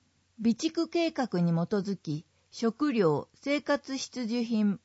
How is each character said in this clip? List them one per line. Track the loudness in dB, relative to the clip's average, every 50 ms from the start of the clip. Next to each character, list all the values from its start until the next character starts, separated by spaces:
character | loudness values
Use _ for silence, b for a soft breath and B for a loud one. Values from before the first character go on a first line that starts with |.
| _ _ _ _ _ _ _ -2
備 | 0 0
蓄 | 2 2 -2 -2 -2 -2 -2
計 | 0 0 0 0 0
画 | 0 -2 -4 -2 0 2
に | 2 2
基 | 2 2 0 0 -2
づ | -2 -2 -2 -6
き、 | -6 -6 -6 -6 -6 -8 _ _ _ _ _
食 | -8 -4 -2 -2 0 0 0 0
料、 | 4 4 4 4 4 2 -2 -6 _
生 | _ -4 -2 -2 0
活 | 0 0 -2 -2 -2 -6 -8
必 | -8 -8 -8 -8 -6
需 | -6 -4 -2 -2
品、 | -2 0 0 0 2 0 0 -2 _